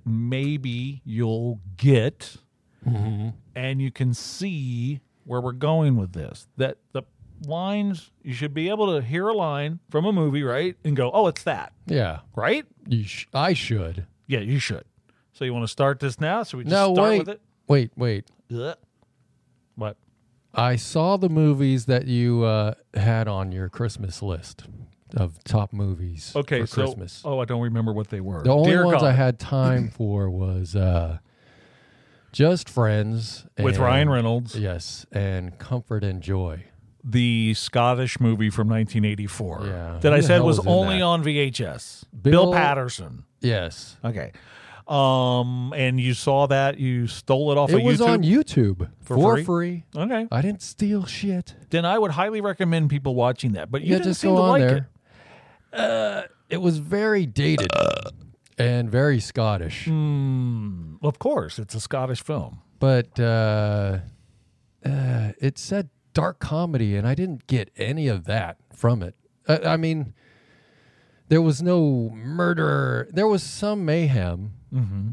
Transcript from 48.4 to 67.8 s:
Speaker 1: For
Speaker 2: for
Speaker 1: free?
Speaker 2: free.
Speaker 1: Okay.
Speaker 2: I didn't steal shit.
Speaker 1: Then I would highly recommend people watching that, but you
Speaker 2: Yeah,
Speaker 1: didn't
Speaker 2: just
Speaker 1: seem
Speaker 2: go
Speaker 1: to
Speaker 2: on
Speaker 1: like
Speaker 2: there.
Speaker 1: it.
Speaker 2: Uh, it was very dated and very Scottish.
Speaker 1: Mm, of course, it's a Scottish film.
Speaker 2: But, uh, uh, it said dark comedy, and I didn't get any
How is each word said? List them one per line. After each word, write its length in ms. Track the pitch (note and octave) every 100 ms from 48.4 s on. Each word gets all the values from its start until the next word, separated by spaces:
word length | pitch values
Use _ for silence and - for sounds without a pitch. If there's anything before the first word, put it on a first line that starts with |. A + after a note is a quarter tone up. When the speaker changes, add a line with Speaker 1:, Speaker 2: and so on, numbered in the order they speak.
| D4+ - G#2 F2+ - -
Speaker 1:
For 160 | - B2
Speaker 2:
for 180 | G3 G#3+
Speaker 1:
free? 80 |
Speaker 2:
free. 400 | F3 E3+ F3 F3 - D3+
Speaker 1:
Okay. 300 | G3+ A3+ A3+
Speaker 2:
I 120 | B2
didn't 200 | F3+ G3+
steal 420 | - - G3+ G#3 F3+
shit. 480 | - G3+ F3+ - - -
Speaker 1:
Then 140 | E3
I 140 | E3+ A3
would 120 | G#3
highly 280 | D3 G3+ A3
recommend 460 | G3+ F#3 F3+ E3 D3+
people 240 | C#3+ C3+
watching 380 | B2 A#2+ B2+ B2+
that, 180 | F#2+ D#2
but 100 | C#3
you 60 | D#3+
Speaker 2:
Yeah, 40 | F#3
Speaker 1:
didn't 120 | F#3
Speaker 2:
just 100 | E3+
Speaker 1:
seem 100 | G3
Speaker 2:
go 40 | F#3
Speaker 1:
to 60 |
Speaker 2:
on 60 | F#3
Speaker 1:
like 120 | -
Speaker 2:
there. 140 | B2+ C#3 C3+ _ _ - - - - _ _
Speaker 1:
it. 60 | -
Speaker 2:
Uh, 440 | - - - G3+ F3+ _ -
it 100 | E3+
was 160 | F3+ D#3
very 480 | D3 G3+ G#3+ G#3 D3+
dated 420 | G#2+ D3 D#3 F#2 G1+ G1+ G1+ - - - - _ -
and 340 | A#2+ A#2+ A#2
very 300 | B2+ D3 B2+
Scottish. 640 | - - A2 G2+ E2 - -
Speaker 1:
Mm, 1080 | D#3 D3+ C#3+ C3+ B2+ B2 A#2 G#2 F2+ D#2+ D#2
of 160 | D3 -
course, 400 | B3+ C4+ F2+ -
it's 160 | G#2+
a 60 | A2
Scottish 420 | - C#3 B2+ B2
film. 380 | - D3 D#2+ - _ -
Speaker 2:
But, 420 | C3+ B2+ A#2 -
uh, 800 | A#2 A2+ A2 G#2+ G#2 G#2 G2 F#2+ F2 - _ _ _ _ _ _
uh, 480 | C#3 C#3 B2+ A#2+ G#2+ -
it 180 | C3+ -
said 320 | - G3+ E3 _ _
dark 240 | - E3+ -
comedy, 580 | - D#3 F3 C#3 G#2+ G2+
and 100 | A2+
I 80 |
didn't 320 | C#3 F#3 C3 -
get 240 | B2+ G2
any 320 | -